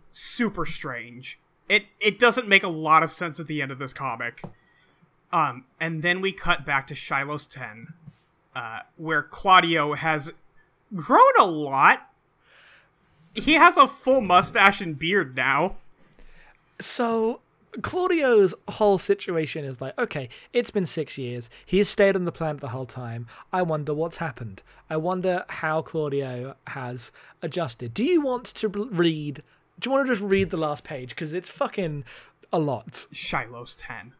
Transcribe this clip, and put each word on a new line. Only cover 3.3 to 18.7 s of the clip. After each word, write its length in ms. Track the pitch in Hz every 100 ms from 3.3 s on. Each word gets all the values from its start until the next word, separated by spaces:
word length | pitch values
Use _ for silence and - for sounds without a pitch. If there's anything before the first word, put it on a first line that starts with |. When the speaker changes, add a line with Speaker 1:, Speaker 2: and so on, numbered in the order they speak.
| 156
Speaker 1:
at 80 | 151
the 140 | 151
end 100 | 135
of 80 | 135
this 140 | 131
comic. 500 | - 135 117 120 - - - _ _ _ _ _ _ -
Um, 340 | 165 147 127 - -
and 220 | 165 160
then 180 | 170 180
we 100 | 196
cut 340 | - 175 170 139
back 220 | 139 -
to 80 | 147
Shiloh's 500 | - 139 139 147 -
ten, 460 | 139 117 110 117 - - - _ _ _ 127
uh, 240 | 113 113 - -
where 240 | 160 156
Claudio 680 | - - 202 185 170 160 147
has 380 | 139 160 156 151 - _ _ _ _ - 190
grown 380 | 147 302 523 494
a 60 | 196
lot. 640 | 156 143 135 165 262 - _ _ _ _ _ - _ _ _ _ _ _ 220
He 180 | 277
has 240 | 311 349 339
a 100 | 262
full 340 | - 254 269
mustache 600 | 196 180 - 226 196 196
and 160 | 175 143
beard 380 | 160 202 143 127
now. 400 | 131 139 185 - - _ _ - - - - _ _ -
Speaker 2:
So 640 | - - 233 226 226 254 _ _ _ 247
Claudio's 720 | - 349 359 339 262 226 190 -
whole 300 | -